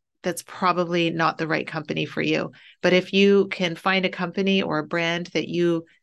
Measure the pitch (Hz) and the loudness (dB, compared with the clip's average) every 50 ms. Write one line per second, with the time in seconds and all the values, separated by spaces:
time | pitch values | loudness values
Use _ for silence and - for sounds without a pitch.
0 | _ _ _ _ - 180 170 - - - - - 190 180 170 180 175 165 175 175 | _ _ _ _ -6 -6 -6 -6 -10 -14 -6 -2 0 0 2 0 0 0 0 0
1 | 170 165 165 165 165 156 - - 160 156 160 143 - - - 160 151 - 151 156 | 0 0 0 0 0 0 0 -2 -4 -2 -2 -4 -4 -6 -8 -8 -8 -6 -4 -4
2 | 156 151 - - 160 156 156 156 156 156 - - - - _ _ - 180 180 180 | -6 -4 -4 -2 -2 0 0 0 -2 -4 -10 -16 -20 -20 _ _ 2 4 4 4
3 | 185 - 190 196 202 202 202 196 190 196 - - 185 170 165 - - 190 190 190 | 2 2 4 4 6 6 6 6 4 2 -2 -4 -4 -4 -4 -2 -2 0 0 0
4 | 180 175 - - 185 175 - 202 196 196 190 190 - - 156 151 151 151 170 170 | 0 -2 -2 -4 -6 -4 -4 -2 0 2 2 2 0 0 -2 -4 -4 -4 -4 -2
5 | 170 165 170 170 175 - - 160 - - 165 175 175 170 170 165 165 - _ _ | -2 -2 -2 -4 -6 -4 -4 -4 -4 -2 0 0 2 2 0 0 -4 -8 _ _